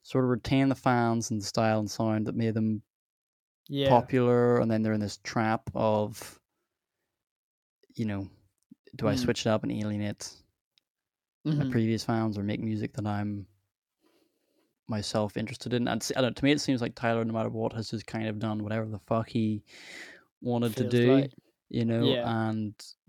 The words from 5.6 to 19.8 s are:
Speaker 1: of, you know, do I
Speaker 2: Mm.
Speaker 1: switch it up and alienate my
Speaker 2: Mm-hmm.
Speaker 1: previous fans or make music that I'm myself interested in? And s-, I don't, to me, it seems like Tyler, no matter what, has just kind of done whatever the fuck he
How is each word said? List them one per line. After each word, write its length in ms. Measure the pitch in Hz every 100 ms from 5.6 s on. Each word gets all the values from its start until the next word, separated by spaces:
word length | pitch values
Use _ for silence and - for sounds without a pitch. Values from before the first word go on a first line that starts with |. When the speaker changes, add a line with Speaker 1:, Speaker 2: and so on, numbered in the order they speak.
| -
Speaker 1:
of, 680 | - 110 107 104 110 - - _ _ _ _ _ _ _ _ _ _ _ _ _ _ _ -
you 100 | 110
know, 240 | 101 98 - _ _ _ - _ -
do 120 | 107
I 60 |
Speaker 2:
Mm. 20 | 127
Speaker 1:
switch 300 | 123 117 117
it 40 |
up 140 | 110
and 80 | 113
alienate 600 | 117 107 104 104 104 - - _ _ _ _ _ _ _ _ _ _ 151
my 20 |
Speaker 2:
Mm-hmm. 120 | 147 135
Speaker 1:
previous 380 | 127 110 110 -
fans 320 | 113 110 104
or 60 |
make 160 | 101 107
music 320 | 113 107 110
that 120 | - 104
I'm 400 | 104 104 101 98 _ _ _ _ _ _ _ _ _ _ _ _ _ -
myself 500 | 110 98 113 104 -
interested 360 | 110 - 127
in? 140 | 120 120
And 140 | 113
s-, 100 | - -
I 60 |
don't, 140 | 127 -
to 80 |
me, 80 | 135
it 100 | 147
seems 200 | - 131
like 140 | 117 -
Tyler, 280 | 120 117 113
no 80 |
matter 160 | 113 113
what, 240 | 117 113
has 160 | 113 110
just 160 | 113 -
kind 200 | 113 110
of 120 | 107
done 240 | 110 107
whatever 240 | 104 110 110
the 120 | 107
fuck 300 | - 113 110
he 340 | 120 110 107 - -